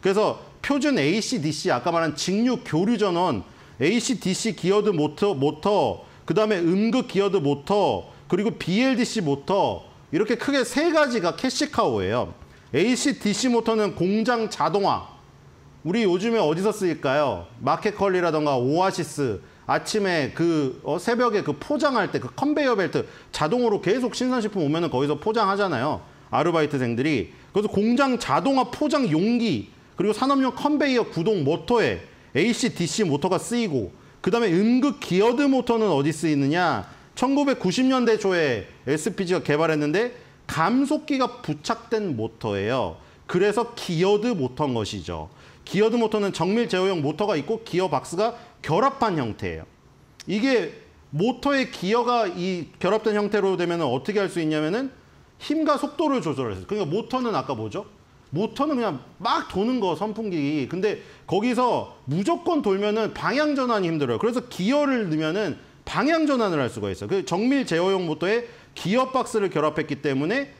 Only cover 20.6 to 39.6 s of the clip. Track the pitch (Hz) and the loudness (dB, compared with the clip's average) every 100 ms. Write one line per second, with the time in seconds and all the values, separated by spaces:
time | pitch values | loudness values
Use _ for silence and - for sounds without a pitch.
20.6 | 135 - - 160 - 240 247 208 151 - | 0 -4 -4 -2 0 2 2 2 -2 -6
21.6 | - 285 294 247 180 139 123 - 277 302 | -4 0 2 2 0 -4 -6 -4 -2 2
22.6 | 269 208 160 139 - - - - 156 247 | 2 2 0 -2 -4 -12 -12 -4 0 2
23.6 | 233 202 175 254 240 - 254 254 208 202 | 2 0 0 0 -2 -2 -2 0 -2 -2
24.6 | 143 160 165 131 143 147 214 226 196 202 | 0 0 0 0 0 0 -2 0 2 2
25.6 | 196 123 147 104 - - - 117 165 165 | 0 0 -2 -4 -10 -20 -2 0 2 2
26.6 | 151 143 120 117 151 131 82 - - 190 | 2 0 0 0 0 0 -2 -10 -4 -2
27.6 | 208 196 214 240 269 233 - 143 269 269 | 0 0 2 4 2 0 0 2 2 2
28.6 | 247 - 302 294 226 156 208 240 226 117 | 0 -2 0 0 2 2 2 2 0 -2
29.6 | - - - - 202 208 269 269 262 - | -6 -18 -18 -2 -2 2 2 2 2 0
30.6 | 294 294 285 247 - 160 170 202 135 127 | 0 2 2 2 0 0 0 2 2 0
31.6 | - 233 147 87 - - - 131 214 - | 2 2 2 -2 -8 -20 -4 0 2 2
32.6 | 226 - 170 - 185 143 185 180 - 240 | -2 0 -4 0 0 2 0 -2 -2 -2
33.6 | 214 131 92 - - - 185 233 220 170 | 0 -2 -4 -10 -20 -4 0 2 2 4
34.6 | 220 254 285 285 - 175 226 247 285 262 | 4 4 2 -2 -2 2 4 4 4 2
35.6 | 247 226 214 139 147 156 165 143 139 165 | 2 2 2 2 0 0 0 2 2 2
36.6 | 170 113 - - - - 262 277 277 247 | 2 0 -6 -16 -16 -2 0 2 2 0
37.6 | 185 208 262 262 233 220 196 175 147 110 | 0 2 2 4 2 2 2 2 2 0
38.6 | - - 120 151 202 - 175 175 127 147 | -4 -10 -2 -2 -2 -2 -2 0 2 2